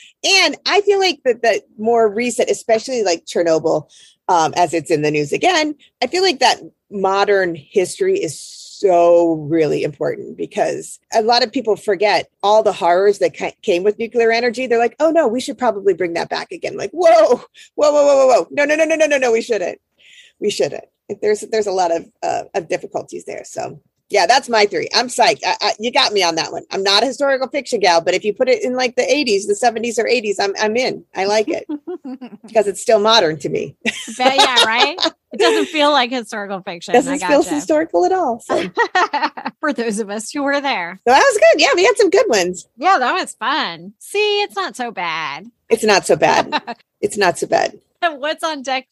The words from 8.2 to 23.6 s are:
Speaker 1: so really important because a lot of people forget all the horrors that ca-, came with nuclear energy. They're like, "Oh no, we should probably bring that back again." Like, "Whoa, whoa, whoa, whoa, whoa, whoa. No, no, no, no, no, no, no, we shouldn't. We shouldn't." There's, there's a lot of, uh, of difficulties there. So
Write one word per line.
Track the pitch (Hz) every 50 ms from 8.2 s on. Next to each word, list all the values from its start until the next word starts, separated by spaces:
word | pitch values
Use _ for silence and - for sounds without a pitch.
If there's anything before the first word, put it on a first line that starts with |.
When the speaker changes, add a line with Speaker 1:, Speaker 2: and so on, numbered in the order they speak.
| - 160 - -
Speaker 1:
so | - - - - - - - - - 196 175 175 170 170 175 170 170 165 165 156 151 143
really | 160 165 156 147 151 - -
important | 151 147 - 151 143 - - - - - -
because | 170 - - - 170 160 143 131 - - - - _ _ -
a | 226
lot | 220 220 240 240 254
of | 220
people | - 269 220 220 202
forget | 185 - 214 202 165 202 214 185 156 - - _ _ -
all | 202 214 220 220
the | 208 180
horrors | - 190 170 175 180 196 208 196 -
that | 185 160 - -
ca-, | 190 165 - _
came | - - 180 175 185
with | 214 208 226
nuclear | 226 226 - 240 233 226
energy. | 226 233 240 240 214 247 262 233
They're | 240 226
like, | 240 233 - -
"Oh | 302 330
no, | 311 330 311 240
we | 208 254
should | 247 - 247 -
probably | 254 233 202 202 196 196 180
bring | 160 185 170 170
that | 165 160 -
back | 170 160 165 -
again." | 185 170 - - - -
Like, | - -
"Whoa, | - 311 359 330 339 466 605 - 247 -
whoa, | - - _ - - _ _
whoa, | - - 302
whoa, | 294 294 285 285 277
whoa, | 269 269 262
whoa. | 240 196 165 -
No, | 269 269 285
no, | 285 302
no, | 311 320
no, | 311 320
no, | 311 311
no, | 294 294 277
no, | 254 247
we | 226 226
shouldn't. | 226 - 226 190 180 - - - _ _ _ _ _ _ - - - _ _ _
We | - 208
shouldn't." | - - 180 143 - - - _ _ _ _ - 208 -
There's, | - 214 214 208
there's | 214 - 226 220 208 208
a |
lot | 185 190 180 170 170
of, | 165 - - _ _ -
uh, | 175 - - - - -
of | 196 165 160
difficulties | 180 175 - - - 151 - - - - -
there. | - - - -
So | - - -